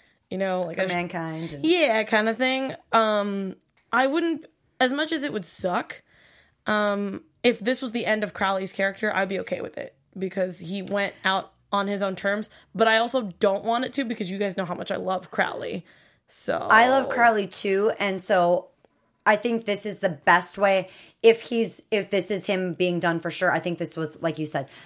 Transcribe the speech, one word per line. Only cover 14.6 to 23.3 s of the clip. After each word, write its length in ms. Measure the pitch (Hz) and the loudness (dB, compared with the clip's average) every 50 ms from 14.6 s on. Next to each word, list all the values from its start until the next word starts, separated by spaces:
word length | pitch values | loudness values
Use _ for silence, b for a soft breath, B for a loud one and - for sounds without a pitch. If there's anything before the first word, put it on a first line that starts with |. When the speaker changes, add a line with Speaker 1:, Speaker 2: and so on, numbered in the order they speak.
| 185 | -6
Speaker 1:
how 100 | 160 170 | -6 -6
much 160 | 160 156 - | -8 -6 -6
I 60 | 190 | -6
love 340 | - 185 185 185 185 180 - | -6 -4 -4 -4 -4 -6 -6
Crowley. 540 | - - 190 - - - 113 - - 185 - b b b b b b b b | -2 -2 -2 -2 -2 -6 -6 -6 -6 -8 -10 b b b b b b b b
So 280 | b - - - - 190 | b -8 -4 -2 -2 -2
Speaker 2:
I 340 | - - - 214 220 233 254 | 0 2 4 6 6 6 6
love 200 | 262 269 254 254 | 4 2 2 0
Crowley 380 | - 247 233 233 220 214 196 | 2 4 4 4 4 4 0
too, 460 | 180 - - - 202 190 196 208 220 - - | -4 -4 -6 -2 0 0 2 2 0 0 0
and 200 | 202 202 190 185 | -2 -2 -2 -2
so 500 | - - 208 185 175 175 180 170 - - _ _ _ _ _ _ _ _ _ _ - | 0 2 4 4 4 4 2 0 -2 -6 _ _ _ _ _ _ _ _ _ _ 2
I 120 | 208 214 | 2 4
think 300 | 208 - 240 226 226 226 | 4 2 0 -2 -2 0
this 200 | - 208 196 - | -2 -2 -2 -2
is 120 | 214 185 - | -4 -4 -2
the 100 | - 185 | -2 -2
best 500 | 160 - - 185 175 180 180 - - 196 | -2 0 4 6 6 6 6 2 -2 2
way. 300 | 202 196 190 190 185 B B B B B B B - | 2 4 4 2 0 B B B B B B B 6
If 200 | 226 220 226 - | 6 6 6 4
he's, 380 | - 240 226 226 180 - - - _ - | -4 -2 0 0 0 -2 -4 -4 _ -2
if 180 | 202 190 196 | -2 -2 0
this 220 | 202 196 185 - 208 | 0 0 0 0 -2
is 120 | 185 - | -2 -2
him 300 | - 196 185 185 180 165 | -2 -2 0 -2 -2 -2
being 240 | - 180 180 175 170 | 0 0 0 0 0
done 220 | 175 175 165 165 | 0 0 0 0
for 100 | - 170 | -2 -6